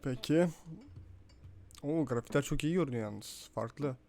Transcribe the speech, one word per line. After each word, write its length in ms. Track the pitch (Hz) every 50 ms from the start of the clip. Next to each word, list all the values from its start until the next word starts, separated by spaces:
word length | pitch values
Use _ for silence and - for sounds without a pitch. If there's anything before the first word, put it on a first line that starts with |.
| -
peki. 460 | 139 127 123 - - 147 160 175 175 160 - - 165 160 190 254 - - - - - - - - - - - - - - - - - - - -
Oo, 220 | 143 151 165 147
grafikler 360 | 127 127 120 - - - 143 139
çok 220 | - 156 139 -
iyi 100 | 151 170
görünüyor 280 | 185 165 131 123 117 110
yalnız. 480 | 107 104 104 104 - - - - - -
Farklı. 420 | - 110 113 - - 143 143 127 - _